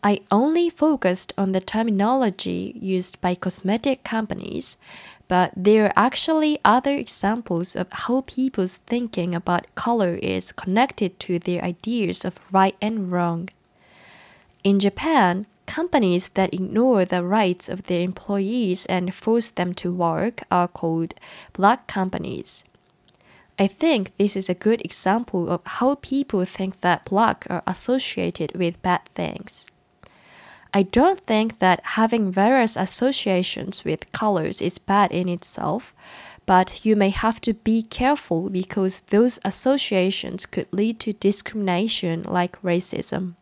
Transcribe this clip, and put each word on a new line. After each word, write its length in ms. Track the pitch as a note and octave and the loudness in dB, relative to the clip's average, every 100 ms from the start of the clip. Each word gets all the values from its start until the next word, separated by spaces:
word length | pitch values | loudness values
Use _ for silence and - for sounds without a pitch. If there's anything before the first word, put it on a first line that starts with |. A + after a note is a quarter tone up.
| G#3 | 2
I 140 | G#3 - | 0 2
only 380 | G3+ C#4 E4 F4 | 2 4 2 0
focused 640 | - D4+ D4 F#3 F#3 - - | 2 2 2 0 0 -4 -2
on 160 | G3 | 0
the 80 | F#3 | 0
terminology 1120 | F#3 A3 A3+ G3 G3+ C4 A#3+ F3+ F#3 F3+ F#3+ - | -2 -2 0 2 2 2 0 -2 -6 -4 -6 -8
used 440 | F#3+ F#3 F3+ - | -2 -2 -2 -4
by 140 | F#3 F3+ | -2 -2
cosmetic 680 | F#3+ - F#3 A3 C#4 C4 | -4 -4 -2 0 0 -2
companies, 720 | - A3+ A3 - - - B3+ - - - - - _ | -4 -4 -4 -8 -8 -8 -8 -10 -18 -20 -20 -20 _
but 240 | F3+ F#3 - | 2 2 2
there 300 | F#3 A3 G#3+ | 4 6 6
are 80 | - | 4
actually 640 | A#3 - - D#4 D#4 D4+ - | 4 2 0 2 2 2 4
other 280 | A#3+ C#4 | 4 2
examples 800 | C#4+ A#3+ - G3 A3+ - E3+ F3+ | -2 -4 -2 -2 -2 -4 -4 -4
of 140 | - F3+ | -6 -6
how 300 | - - B3+ C4 | -6 -2 -2 -2
people's 500 | - C4 A#3+ F#3 - _ | -4 -2 0 -4 -4 _
thinking 480 | A#3+ A#3+ G3+ F3 | -4 -4 -4 -2
about 400 | E3+ - F3 - - | -2 0 -2 -2 -6
color 400 | A#3 A#3 F#3 E3+ | -2 2 0 0
is 360 | F#3 F#3+ - | -2 -4 -4
connected 680 | - F#3+ G3 C4 - F#3 - | -8 -2 2 2 0 -4 -4
to 180 | - F3 | -4 -4
their 240 | F3 F3 | -2 -4
ideas 640 | F3 E3+ - A#3+ F#3 F3+ F#3 | -4 -6 -4 -2 -2 -2 -6
of 120 | - - | -8 0
right 240 | F#3+ F#3+ - | 4 4 2
and 320 | G#3 A3 F3+ | -4 -4 -2
wrong. 340 | F3+ E3+ E3+ F#3 _ _ _ _ _ - - - _ _ _ G3 | 0 0 -2 -8 _ _ _ _ _ -20 -20 -20 _ _ _ 2
In 120 | G3+ | 4
Japan, 680 | G3 G3 D4+ D#4 F#3 F3+ G#3+ _ - | 2 0 2 4 4 2 -6 _ -10
companies 600 | - F4 C#4+ G3 F3 - | -4 0 2 4 2 0
that 200 | - F#3+ | 0 0
ignore 520 | F3+ F#3 G#3+ B3+ A3 F3+ | 0 -2 2 4 4 2
the 180 | F3+ | 0
rights 460 | F3 G#3+ G3 F3+ - | 0 2 2 0 -4
of 140 | F#3 | -8
their 180 | - F3 | -2 -2
employees 840 | F3+ F#3 - G3+ G3 B3 G#3 F3+ - | -2 -4 -4 -2 0 0 0 -2 -2
and 260 | F#3 F3+ | -2 -2
force 360 | - - A3+ - | -4 0 0 0
them 240 | - F3+ F3 | -2 -4 -2
to 180 | F3+ | -4
work 500 | F3+ E3+ D#3+ G3+ A#3+ - | 0 0 0 -2 -4 -2
are 160 | F3+ F3 | 0 0
called 480 | - E3 E3 E3 - - - - | -2 -2 -2 -4 -8 -18 -20 -16
black 340 | - G3 B3+ - | 2 2 2 -2
companies. 800 | G3 F#3 - - - - - - _ _ _ _ _ _ _ _ - | -4 -2 -4 -6 -8 -10 -12 -14 _ _ _ _ _ _ _ _ -2
I 100 | G3 | -2
think 440 | - D#4+ C4 F#3 _ | 2 2 2 -2 _
this 180 | G3+ G3+ | 0 0
is 140 | F#3 | -4
a 40 | |
good 300 | F3 G#3+ A3+ | -2 0 0
example 640 | - - F#3 G#3+ B3 F#3+ E3+ | -2 -4 0 0 0 -4 -2
of 140 | E3+ - | -4 -4
how 300 | - B3+ C#4+ | 0 0 0
people 480 | - C4+ C4+ G3 | -2 -4 -2 -2
think 380 | F#3 - F#3+ F#3 | -2 -4 -6 -2
that 240 | F3+ F3 - | 0 0 0
black 420 | G3 A3+ - - | 2 2 0 -4
are 140 | F3 - | -6 -4
associated 840 | F#3 - C4 - - F3 - D#3+ F3 | -6 -2 -2 -2 -4 -4 -4 -6 -2
with 240 | E3+ E3+ | -4 -2
bad 200 | F#3 F3 - - | -2 -2 -2 -8
things. 520 | E3+ - - - - _ _ _ - _ _ - - - _ G3 | -6 -8 -14 -18 -20 _ _ _ -20 _ _ -20 -20 -20 _ 0
I 60 | |
don't 380 | G3 A#3+ D#4+ F#4+ - | 2 4 4 2 0
think 320 | G#3+ A3+ - | 0 0 2
that 220 | F#3 F3 - - | 2 2 0 0
having 300 | A3+ A#3 G3 | 2 2 0
various 440 | F#3 G#3 C4 A3+ - | 2 4 4 2 0
associations 1080 | F#3 - B3+ C#4 - F#3 F#3 - F#3+ - - | -4 0 0 0 0 0 0 -4 -8 -6 -4
with 260 | D#3 - | -6 -6
colors 480 | - G#3+ F#3+ D#3 - | -4 0 0 -2 -4
is 200 | F3 - | -4 -6
bad 320 | - G3 G3 | 0 2 2
in 180 | F3 F3+ | 0 -2
itself, 640 | F3 - - - G3 - _ - - - - - | -4 -8 -6 -4 -4 -6 _ -20 -20 -20 -14 4
but 360 | F#3 F#3 - | 4 4 -2
you 120 | G#3+ G#3 | 2 4
may 140 | G3 | 4
have 300 | G3 A3 A3+ | 2 -2 0
to 120 | - | -2
be 300 | G#3+ - A3+ | -2 0 0
careful 640 | A3 - B3+ D4 - E3 F#3+ | 0 0 2 2 0 -2 0
because 520 | F#3 F3+ - F#3+ F#3 _ | -4 -2 0 0 -2 _
those 280 | G3+ B3 - - | 4 4 2 -6
associations 1040 | - C4 C#4 - F#3+ F#3 G3 - F#3 - | -2 0 0 0 2 2 0 -6 -8 -6
could 180 | - - | -6 -4
lead 280 | F#3 A3 A3 | -2 -2 -2
to 120 | - | -6
discrimination 1120 | G#3 G3 G3+ - A3 G3 F3+ A3 - F3+ E3 | 0 0 0 -4 -4 0 0 0 -2 -2 -4
like 360 | - F3+ F3+ - | -2 -2 -2 -4
racism. 720 | F#3 F3 - - - - F#3 F3 | -2 -2 -2 -6 -4 -4 -6 -10